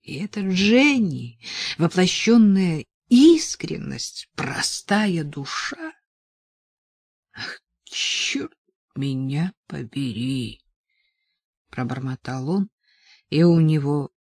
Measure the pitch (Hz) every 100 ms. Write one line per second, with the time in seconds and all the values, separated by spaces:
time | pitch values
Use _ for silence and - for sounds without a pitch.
0 | - - 202 214 190 185 202 240 294 269
1 | 196 131 120 - - - - - 165 180
2 | 180 - - 233 214 190 185 156 - _
3 | _ 247 311 320 - - - - - -
4 | - - - - 131 110 - - - 202
5 | 214 170 151 143 139 - - - 320 -
6 | _ _ _ _ _ _ _ _ _ _
7 | _ _ _ - - - _ _ _ -
8 | - - - 277 - _ _ _ _ -
9 | 139 131 131 143 180 _ _ 147 117 139
10 | 135 107 127 135 113 - _ _ _ _
11 | _ _ _ _ _ _ _ - 123 131
12 | 131 131 - 131 131 190 196 _ _ _
13 | _ _ _ 151 170 170 156 156 139 147
14 | 139 _